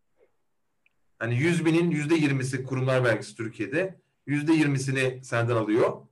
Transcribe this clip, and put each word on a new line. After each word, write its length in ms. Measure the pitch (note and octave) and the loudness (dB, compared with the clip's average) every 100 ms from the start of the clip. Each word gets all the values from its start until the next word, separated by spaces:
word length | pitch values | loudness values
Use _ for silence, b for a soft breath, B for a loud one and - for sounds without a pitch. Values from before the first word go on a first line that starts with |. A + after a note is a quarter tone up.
| _ _ _ _ _ _ _ _ _ _ _ _ | _ _ _ _ _ _ _ _ _ _ _ _
Hani 160 | A#2 A#2+ | -4 0
yüz 280 | E3 F3 | 0 2
binin 260 | D#3+ E3 F3 | 2 2 2
yüzde 240 | D3 D3 | 0 0
yirmisi 500 | E3 D3 C3+ B2 C3 | 2 2 0 -2 -6
kurumlar 400 | - B2+ B2+ C3 | -4 -4 0 2
vergisi 320 | A#2+ G#2+ - - | 2 0 -4 -10
Türkiye'de. 640 | A2 - G2+ D#3 F#3+ - _ _ - | -10 -6 -4 -2 -4 -6 _ _ -4
Yüzde 260 | D3 D3 | -2 2
yirmisini 680 | D#3+ D3 C3+ C3+ C3 C3 B2+ | 4 4 0 -2 0 -2 -4
senden 320 | - A#2+ A#2 A#2 | -4 -2 0 0
alıyor. 360 | G#2+ A2+ - - - | 2 2 2 0 -14